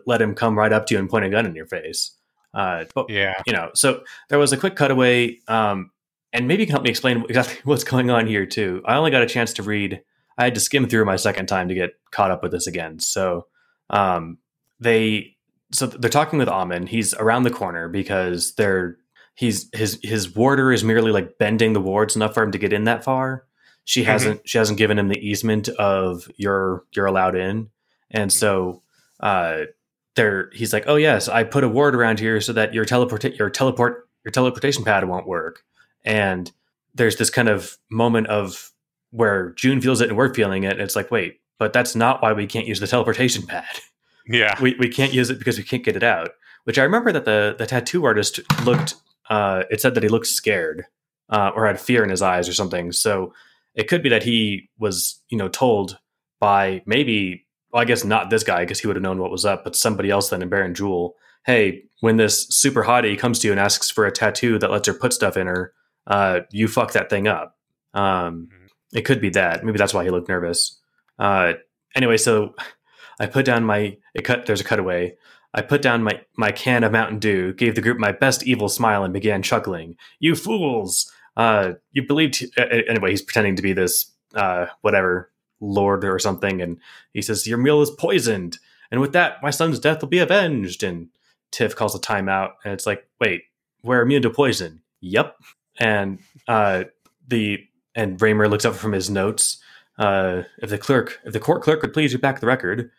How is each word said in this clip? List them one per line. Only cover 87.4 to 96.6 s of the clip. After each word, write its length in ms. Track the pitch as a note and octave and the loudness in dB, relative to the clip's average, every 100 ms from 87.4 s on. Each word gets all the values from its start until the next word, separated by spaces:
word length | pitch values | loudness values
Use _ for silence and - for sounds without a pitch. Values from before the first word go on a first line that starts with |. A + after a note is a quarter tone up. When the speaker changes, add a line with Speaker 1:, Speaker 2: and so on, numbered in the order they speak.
| - | -4
Speaker 1:
"Your 120 | A#2 | 0
meal 220 | C3 D3+ | 2 4
is 100 | D3 | 2
poisoned, 680 | D3 E3 G3 A#2+ G#2 F2 - _ _ _ | 0 0 0 0 -2 -6 -12 _ _ _
and 100 | A#2+ | -2
with 120 | C#3 | 0
that, 280 | E3+ E3 - | 2 2 0
my 80 | C#3 | -4
son's 280 | C#3+ E3 C#3+ | -2 0 0
death 220 | D3+ D#3 | 0 -2
will 60 | C#3+ | 0
be 80 | F3 | 0
avenged." 640 | E3 G3 F3+ C3+ F#2 F2+ | 2 2 2 -2 -4 -6
And 260 | G2 F2 E2+ _ _ _ _ | -6 -6 -12 _ _ _ _
Tiff 240 | - A2 | -4 -2
calls 200 | - A2 | 0 -4
a 40 | G2+ | -4
timeout, 540 | - G#2 F#2+ F#2+ F#2+ - | -4 -2 0 -2 -2 -6
and 120 | G#2 | -10
it's 120 | G2 - | -6 -4
like, 220 | G2+ - - | -6 -8 -2
"Wait, 260 | A2 F2 - _ _ _ | -2 -2 -8 _ _ _
we're 200 | A#2 B2 | 0 2
immune 200 | A#2+ C#3+ | 4 4
to 80 | A#2+ | 2
poison?" 520 | - C#3 A2 F2 D#2+ _ _ | 2 2 0 -4 -12 _ _
"Yep." 340 | F#2 G#2 D#3 - _ _ _ - | -2 0 0 -4 _ _ _ -2
And, 380 | A2+ G#2+ G2 F#2+ _ - - | 2 2 0 -6 _ -14 -2
uh, 380 | A2+ | 2